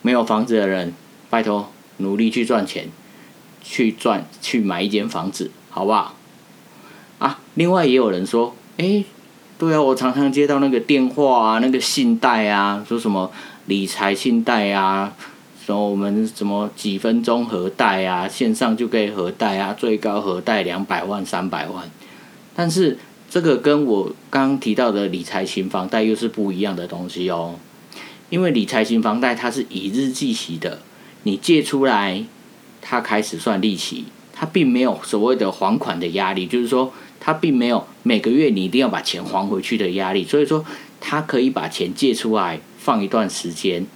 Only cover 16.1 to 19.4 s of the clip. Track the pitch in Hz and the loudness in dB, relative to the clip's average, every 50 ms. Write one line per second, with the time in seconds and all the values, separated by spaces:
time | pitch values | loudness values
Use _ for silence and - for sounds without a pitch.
16.1 | 101 107 110 110 - - 104 101 101 101 104 104 - - - 107 98 98 - 113 | 0 0 0 -2 -2 -4 -4 -2 -2 -2 -4 -4 -8 -6 -6 -4 -4 -2 0 2
17.1 | 113 120 117 117 117 120 120 110 113 92 90 95 95 - 120 107 98 95 95 92 | 2 2 2 2 0 0 0 -2 -4 -2 -4 -4 -2 0 0 2 2 2 0 0
18.1 | 92 87 90 101 - - 135 113 110 110 131 120 113 110 120 110 117 113 107 101 | -2 -2 -4 -4 -2 -2 0 0 2 0 0 0 0 0 -2 0 0 0 0 0
19.1 | 107 101 90 87 90 - | -2 -4 -4 -4 -4 -2